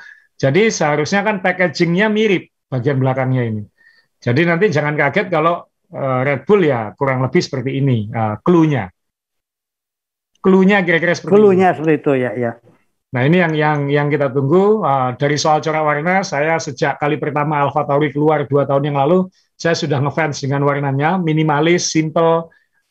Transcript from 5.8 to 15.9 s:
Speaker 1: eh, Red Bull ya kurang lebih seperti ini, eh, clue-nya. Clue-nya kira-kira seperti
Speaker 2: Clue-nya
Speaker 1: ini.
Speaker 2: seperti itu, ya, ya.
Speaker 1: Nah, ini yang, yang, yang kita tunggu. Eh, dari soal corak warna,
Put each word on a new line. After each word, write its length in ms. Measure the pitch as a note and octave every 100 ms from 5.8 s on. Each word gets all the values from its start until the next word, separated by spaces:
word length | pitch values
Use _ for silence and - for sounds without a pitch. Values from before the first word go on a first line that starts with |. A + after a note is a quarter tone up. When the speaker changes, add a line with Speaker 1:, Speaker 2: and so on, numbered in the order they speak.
| _
Speaker 1:
eh, 300 | C3+ C3+ B2+
Red 240 | C3+ C#3 -
Bull 160 | G#3
ya 320 | D#3 A#2+ G#2+ -
kurang 240 | C3+ B2+
lebih 220 | B2+ F3+
seperti 400 | - C3 B2+ C3+
ini, 240 | C#3 A#2 G#2
eh, 280 | A2+ A2 G#2+
clue-nya. 440 | - F3 D#3 C3+ F#2+ _ _ _ _ _ _ _ _ _ _ _ _ _ _ _
Clue-nya 480 | F#3+ F#3+ F#3+ G3+ F3
kira-kira 240 | E3 E3+
seperti 240 | E3 D#3+ G3+
Speaker 2:
Clue-nya 320 | G#3 F#3 F#3
Speaker 1:
ini. 80 | C#3+
Speaker 2:
seperti 180 | D#3+ D3
itu, 120 | D3+ C3+
ya, 160 | B2 B2+
ya. 120 | A#2 A#2 _ _ _ _ _
Speaker 1:
Nah, 100 | B2+ C3+
ini 160 | F3+
yang, 100 | E3+ D#3
yang, 220 | D3+ D3 C#3+
yang 160 | D3 D3
kita 240 | C#3+ C#3+
tunggu. 560 | C3+ C3+ F3+ G3+ G#3+ D#3+
Eh, 220 | C3+ B2+ B2
dari 160 | C#3+ D3
soal 240 | E3 D3+
corak 240 | D#3 D#3
warna, 400 | D3+